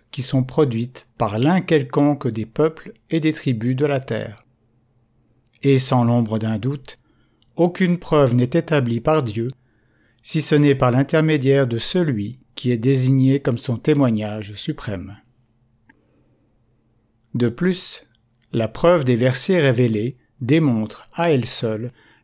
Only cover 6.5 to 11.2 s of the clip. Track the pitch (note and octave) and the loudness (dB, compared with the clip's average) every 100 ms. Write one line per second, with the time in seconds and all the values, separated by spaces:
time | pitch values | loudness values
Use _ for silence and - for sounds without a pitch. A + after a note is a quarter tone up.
6.5 | A2 B2 C#3+ - - _ _ _ _ _ | -4 -4 -8 -12 -20 _ _ _ _ _
7.5 | - F3 F3+ F3+ F3 - D3+ C3+ B2 B2+ | 0 0 2 0 0 2 4 4 4 2
8.5 | E3+ E3 D3 A#2+ A#2 D#3 D#3 A#2 G#2+ B2 | 0 0 0 0 -2 0 0 -2 -4 -6
9.5 | - _ _ _ _ _ _ - D#3 - | -10 _ _ _ _ _ _ -6 -2 2
10.5 | D3 D3 C3 B2+ B2+ C#3 D#3+ | 4 4 4 2 2 2 2